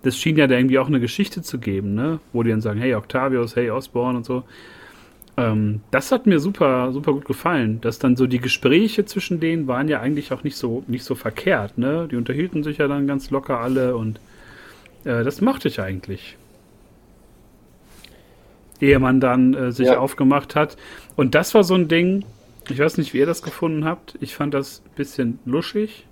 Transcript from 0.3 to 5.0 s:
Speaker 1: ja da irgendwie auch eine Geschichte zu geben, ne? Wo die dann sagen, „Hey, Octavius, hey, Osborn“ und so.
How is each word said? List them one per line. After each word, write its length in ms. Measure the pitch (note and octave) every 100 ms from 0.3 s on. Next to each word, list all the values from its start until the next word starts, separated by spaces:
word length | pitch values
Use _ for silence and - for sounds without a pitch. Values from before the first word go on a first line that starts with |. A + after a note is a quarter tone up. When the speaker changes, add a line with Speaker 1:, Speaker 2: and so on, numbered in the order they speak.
| D#3
Speaker 1:
ja 100 | C#3
da 80 | B2
irgendwie 240 | C3 C3
auch 80 | C3
eine 120 | C#3
Geschichte 420 | A#2 - G3+ -
zu 160 | - B2+
geben, 340 | A2+ G2 G2+ G#2
ne? 240 | C#3 D#3+ -
Wo 80 | A#2+
die 60 | A2+
dann 120 | A2
sagen, 180 | A2 G#2
„Hey, 160 | B2+ A2+
Octavius, 600 | - C3+ C3+ C3 A#2 A#2+
hey, 140 | A#2+
Osborn“ 460 | A#2 B2+ B2 B2 B2
und 100 | A#2
so. 180 | B2+ B2+ - - - - -